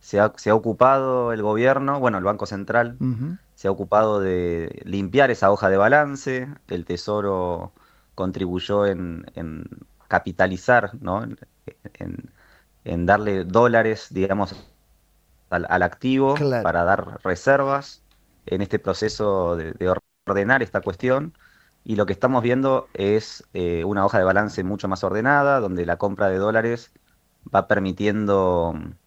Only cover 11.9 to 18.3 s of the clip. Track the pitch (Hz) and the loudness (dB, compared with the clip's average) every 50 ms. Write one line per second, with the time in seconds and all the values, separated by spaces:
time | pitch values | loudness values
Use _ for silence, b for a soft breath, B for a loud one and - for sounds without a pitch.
11.9 | _ - 90 87 87 87 - - b b b b b b b b _ _ _ - | _ -14 -12 -12 -12 -12 -14 -18 b b b b b b b b _ _ _ -6
12.9 | 87 85 87 87 101 104 107 107 98 95 90 87 92 113 120 120 117 117 110 110 | -4 -2 2 4 4 4 4 0 -2 -2 -4 2 4 4 4 6 6 4 2 2
13.9 | 110 104 - - - 92 95 98 95 104 101 92 - - - - _ _ _ _ | 0 -4 -6 -10 -4 -4 -2 0 0 -2 -2 -4 -6 -16 -20 -20 _ _ _ _
14.9 | _ _ _ _ _ _ _ _ _ _ _ _ 90 87 85 - 87 90 90 - | _ _ _ _ _ _ _ _ _ _ _ _ -4 -4 -2 0 0 2 2 0
15.9 | - _ - 131 131 135 135 135 135 147 151 139 131 120 107 87 82 85 87 87 | -2 _ -2 0 2 2 2 2 2 0 0 0 0 0 0 0 0 0 2 2
16.9 | 98 - 90 87 - - _ 95 90 85 - - 139 139 139 135 139 139 139 - | 2 0 0 -6 -10 -10 _ -4 -4 -2 2 2 4 4 4 0 -2 -4 -4 -8
17.9 | - _ _ _ _ _ _ _ | -20 _ _ _ _ _ _ _